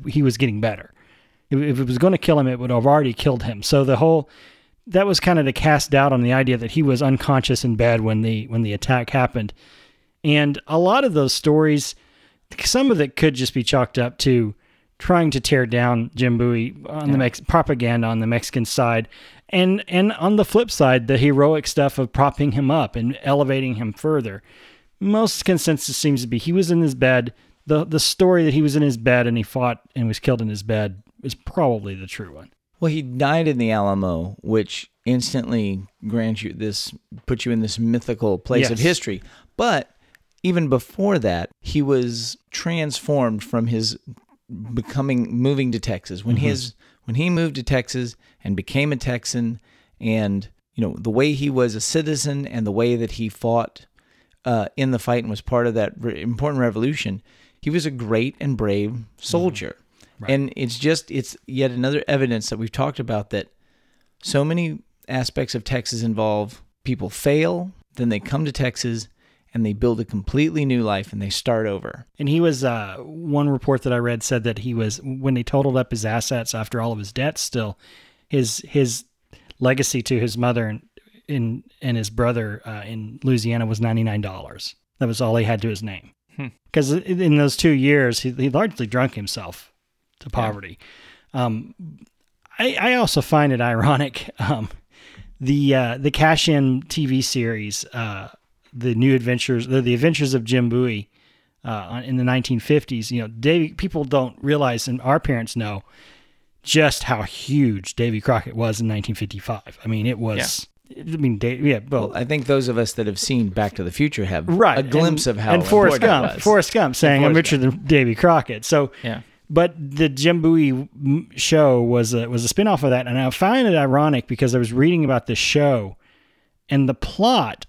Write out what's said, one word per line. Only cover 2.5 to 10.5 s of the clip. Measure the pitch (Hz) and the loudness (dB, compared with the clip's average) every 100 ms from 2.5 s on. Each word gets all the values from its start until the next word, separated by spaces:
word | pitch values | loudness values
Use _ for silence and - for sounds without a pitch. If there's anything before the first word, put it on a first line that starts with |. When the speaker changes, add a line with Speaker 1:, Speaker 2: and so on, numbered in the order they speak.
| 123 | 0
Speaker 1:
would | 123 | 0
have | 120 131 | 2 4
already | 151 135 | 4 2
killed | 113 147 123 | 0 0 0
him. | - 104 | -2 -6
So | - 147 131 | 0 2 4
the | 123 | 4
whole, | 160 160 - - - _ _ _ - | 4 4 0 -10 -20 _ _ _ -2
that | 180 202 | 2 2
was | 180 | 2
kind | 180 170 | 4 4
of | 135 | 2
to | |
cast | - 156 147 - | 2 4 2 4
doubt | 139 139 | 4 4
on | 127 | 4
the | 120 | 2
idea | 131 127 120 | 2 2 0
that | 117 | -2
he | 160 | 0
was | 143 131 | 2 2
unconscious | 139 131 - 135 - 123 | 2 2 2 2 2 0
in | 123 113 | 0 2
bed | 120 113 | 4 2
when | 110 107 | 2 2
the, | 113 110 113 | 0 -2 -2
when | 117 | -2
the | 110 | -2
attack | 101 - 127 117 | -2 0 0 0
happened. | 135 123 120 104 - _ - _ _ _ _ 151 | 0 0 -2 -6 -10 _ -20 _ _ _ _ 2
And | 147 147 | 2 2